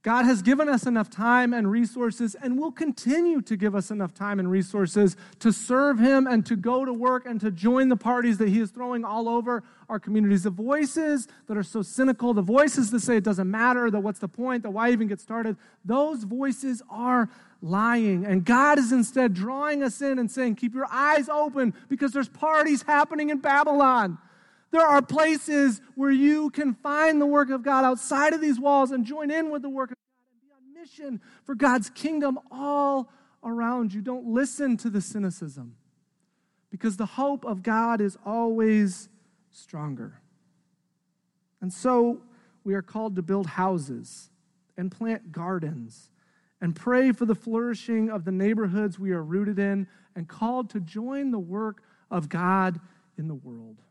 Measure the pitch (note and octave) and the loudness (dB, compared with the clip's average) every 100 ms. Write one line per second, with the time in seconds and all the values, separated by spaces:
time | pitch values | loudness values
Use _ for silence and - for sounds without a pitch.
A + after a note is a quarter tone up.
0 | A3 A#3+ B3 A#3 F#3 C#4 D4+ C4 B3+ A#3 | 2 4 4 4 4 2 2 0 0 0
1 | G#3 - A3+ B3 A#3+ A#3+ G3+ A3+ A3+ B3 | -2 -2 2 4 4 2 0 2 0 0
2 | A#3 G#3+ A#3 - C4+ C4 D#4 B3 D#4 - | -4 -2 -4 -4 -4 -4 -4 -4 -6 -2
3 | A#3 D#4 F4 D#4 - G#3 G#3 G3 F#3 G#3 | 0 2 2 0 -2 -2 0 -2 -4 -4
4 | F3+ - G3+ G3+ F3+ F#3+ F#3 G3+ F3+ G#3 | -6 -6 -4 -2 0 0 0 -2 0 4
5 | G3 - - - A#3 - - B3+ C#4+ A#3 | 4 2 -20 -2 0 0 0 2 2 4
6 | B3 C4+ C4 A#3 - A3+ A3+ B3+ C4+ A#3 | 6 6 4 2 0 -2 0 0 -2 0
7 | B3 B3+ B3 A3+ G#3+ E3+ G#3 B3+ C4 A#3+ | 0 0 -2 -4 -4 0 2 4 4 2
8 | A3+ B3 A#3+ G3 G#3+ G#3 G#3+ A#3+ B3 B3 | 0 0 2 2 2 2 0 -6 -6 -6
9 | A3+ A3 A#3 A#3+ A#3 A#3 - _ - A3 | -4 -4 0 -2 0 -4 -6 _ -8 -8
10 | - G#3+ G#3 G3 G3 F3+ A#3 D4 C#4 D#4+ | 0 2 4 4 2 -4 -2 0 0 0
11 | D#4 C#4+ - - - G#3+ F#3 A3+ F#3 - | 0 -2 -4 -18 -8 -6 -4 -6 -6 0
12 | C4 A#3+ A#3+ G#3 F3+ B3+ D4 - G#3+ A#3 | 0 2 0 0 4 4 4 2 0 0
13 | F#3+ A3+ G#3+ F#3+ F#3 G#3+ A#3+ B3 A#3 G#3 | 2 2 2 0 -2 0 2 2 0 0
14 | G3+ G3 F#3 - B3+ B3 G#3+ G3 A#3 A#3+ | -2 -6 -10 -6 -4 -4 -4 -2 2 2
15 | A3 G3+ - A3+ A3+ G3 _ _ F3+ B3 | 0 -4 -8 -6 -4 -6 _ _ -2 0
16 | D4+ C#4 G3+ B3 C#4 - C4+ A#3+ - G#3 | 0 -2 -6 -4 -4 -4 -6 -6 -10 -6
17 | B3 B3 A3 - _ _ D#3+ G3 A3+ A#3+ | 0 2 2 -4 _ _ -4 0 2 2
18 | A3 F3+ G3+ F#3+ F3 B3 C#4+ D4 A#3 B3+ | 2 0 2 0 4 4 6 4 4 2
19 | A3 C4 B3 F3+ G#3+ C4+ D4 D4 C4+ - | 2 2 0 0 -4 -4 -4 -2 -2 -2
20 | C#4 C4 A#3 - B3 G#3 A#3+ B3+ C4+ B3 | -4 -2 -4 -2 -4 -2 -4 -4 -4 0
21 | C#4+ D4+ C#4 D4+ D4+ C4+ B3 - - C4+ | 2 2 2 0 0 0 -2 -2 -8 -2
22 | C#4 C#4 B3+ - D#4 D#4 D#4 C#4 - D4 | -2 -2 -4 -2 2 2 2 0 2 2
23 | D4+ D4+ D4 D4 D4 C#4 D4+ C#4+ C4+ B3+ | 2 0 -2 0 2 4 4 4 4 4
24 | G3 D#3+ _ _ _ _ _ D#4+ D#4+ C#4+ | 0 -4 _ _ _ _ _ 4 6 6
25 | - C4+ D#4 D#4 - D4 C#4 G#3 - - | 4 2 2 0 0 2 2 0 -8 -2
26 | C#4 C4+ C#4+ D4+ D4+ - D4 A#3 C#4+ D4 | 2 4 4 4 0 -2 -2 -2 -2 2
27 | D#4+ D4+ C#4+ D4 C4 C4+ B3 C4+ C4 B3+ | 4 4 4 4 2 -2 0 2 2 0
28 | - C#4 D4+ D#4+ D#4 A#3+ C#4+ C#4 C4 C4 | -2 2 2 2 0 0 4 4 4 0
29 | A3+ D4+ D4 D#4+ D#4+ D4 C#4 C4+ B3+ B3+ | -4 -4 -2 -2 -2 -6 -6 -6 -8 -10
30 | _ B3+ B3 A#3+ C4+ C#4 C4 D4+ E4 - | _ _ _ _ _ _ -20 -20 -20 -16
31 | C#4+ G#3+ - - - A#3+ C4+ B3 G3 - | -12 -12 -14 -20 -10 0 2 2 -2 -8
32 | D4+ D#4 C#4+ C4 _ B3+ C#4+ C#4+ C#4 C4+ | -4 -2 -2 -4 _ -10 -4 0 0 0
33 | A#3+ _ _ _ A#3 A#3 A#3 B3 A3 G3+ | -4 _ _ _ -8 -4 -4 -2 -4 -4
34 | G#3 B3+ A#3+ A3+ C#4 - C#4+ A#3 A#3 G3+ | -8 -8 -4 -2 -2 -2 -2 -2 -2 -4
35 | F3 G#3+ F#3+ E3+ D#3 C3+ A#2+ A2+ _ _ | -4 -6 -6 -6 -12 -14 -18 -20 _ _
36 | _ _ _ _ _ _ _ F#3 A3+ F#3+ | _ _ _ _ _ _ _ -4 -4 -4
37 | G#3+ - C#4 C#4+ A#3+ F#3+ G3+ A3 A#3 A3+ | -8 -2 -2 -2 -6 -6 -2 0 0 0
38 | G3+ - G3+ A#3 A#3 A3+ A3 G#3+ G3+ F3+ | -2 -4 -8 -4 -2 2 2 4 2 -2
39 | - _ _ _ _ - - E3 D3+ B2 | -18 _ _ _ _ -20 -16 -10 -10 -10
40 | A2 - _ _ _ _ _ _ _ _ | -14 -18 _ _ _ _ _ _ _ _
41 | _ _ _ _ _ _ F#3 - B3+ B3 | _ _ _ _ _ _ -12 -4 0 4
42 | A#3+ A#3+ - _ _ _ G3+ G3 F3+ G#3+ | 2 0 -12 _ _ _ -4 -4 -4 -8
43 | A3 F#3 E3 G3 E3+ - F#3 F3+ C#3 A#2+ | -6 -6 -2 -2 -2 -2 0 -2 -4 -12
44 | A#2 - - _ _ _ _ - F#3 - | -14 -20 -20 _ _ _ _ -10 -10 -6
45 | A3+ A3+ G#3 D#3+ F3 F#3 D#3 C#3 A2+ - | -6 -6 -8 -10 -6 -4 -6 -8 -12 -18
46 | _ _ _ _ _ _ E3+ D#3+ A#3+ B3 | _ _ _ _ _ _ -6 -4 0 2
47 | C4 A3+ A3+ A3 A#3 A3+ A#3+ A3+ - A3+ | 2 2 0 -2 -2 -4 -4 -6 -4 -2
48 | A3 G#3+ E3+ F#3+ G3+ A3+ G#3 G3 G#3 F3+ | -2 -4 -4 -2 0 0 -2 -2 -4 -4
49 | F#3+ F3 D#3 F#3 G#3 G3 G3 G3 F#3 _ | -4 -4 -2 -2 -2 -2 -2 -2 -6 _
50 | _ F3+ E3 - A3+ B3+ A3 G#3 D#3+ G3+ | _ -14 -14 -6 -4 -4 -6 -8 -8 -10
51 | A#3+ C#4 C#4 A3+ E3+ G3+ A3 G3+ _ _ | -8 -6 -4 -4 -6 -6 -6 -10 _ _
52 | _ F3+ D3+ E3+ F3+ F#3+ F#3 E3 - _ | _ -6 -4 -2 0 2 0 -2 -12 _
53 | _ - D#3 C#3+ C3 A#2 A2+ A2 _ | _ -12 -10 -10 -14 -18 -18 -20 _